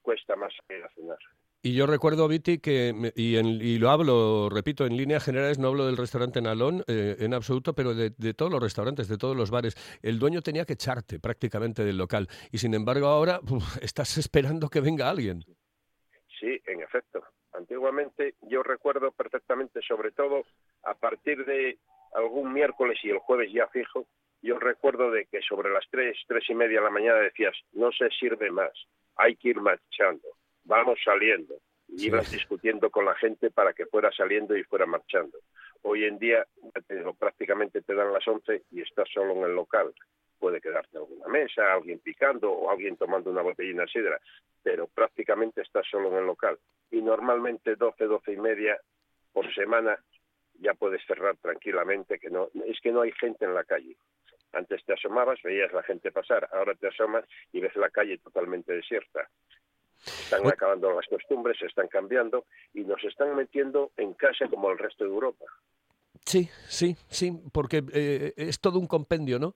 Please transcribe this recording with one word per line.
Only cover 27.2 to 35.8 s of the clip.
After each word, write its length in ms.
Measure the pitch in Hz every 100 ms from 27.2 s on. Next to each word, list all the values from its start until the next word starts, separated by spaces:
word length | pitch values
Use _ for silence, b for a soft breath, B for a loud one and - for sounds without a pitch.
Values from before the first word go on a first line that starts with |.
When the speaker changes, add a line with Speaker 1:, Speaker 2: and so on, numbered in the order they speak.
| 101 - 101 - -
Speaker 1:
"No 180 | 104 120
se 180 | - 120
sirve 400 | - 123 107 101
más, 220 | 90 92 - - _ _ -
hay 200 | 113 -
que 140 | 123
ir 120 | 107
marchando, 680 | 104 90 _ - 98 78 - - _ _
vamos 340 | - 110 117 117 110
saliendo". 520 | 101 110 95 76 73 _ _ -
Y 120 | 90
Speaker 2:
Sí. 80 | 104
Speaker 1:
ibas 240 | 113 -
discutiendo 580 | - - 95 113 107 107
con 160 | 107 98
la 80 | 90
gente 360 | 110 110 117
para 220 | - 95
que 120 | - -
fuera 240 | 107 104
saliendo 440 | - 95 104 104 101
y 80 |
fuera 240 | - 98 87
marchando. 500 | 85 - 95 76 - - _ B B